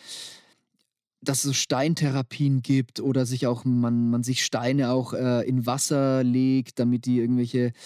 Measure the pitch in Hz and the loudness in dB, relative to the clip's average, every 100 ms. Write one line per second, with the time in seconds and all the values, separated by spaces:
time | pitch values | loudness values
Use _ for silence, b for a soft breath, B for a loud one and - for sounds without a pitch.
0 | B B B B B B _ _ _ _ | B B B B B B _ _ _ _
1 | _ _ - 135 143 127 - 127 151 165 | _ _ -4 -2 -2 -2 0 0 0 0
2 | 143 135 123 - 143 135 120 135 120 - | 0 0 -4 -2 0 2 2 0 0 -4
3 | 135 131 120 127 127 120 131 123 120 120 | -2 0 0 -2 -2 0 0 2 2 2
4 | 117 120 120 127 - 117 120 139 123 127 | 2 0 0 -2 -2 -2 0 0 2 0
5 | 127 123 127 120 123 127 117 139 - 143 | -2 -2 0 0 0 -2 0 -2 0 0
6 | 135 131 123 127 131 131 120 - 120 120 | 2 2 2 2 2 2 -2 -2 0 0
7 | 127 123 120 123 120 127 123 B | 0 0 2 0 0 0 -2 B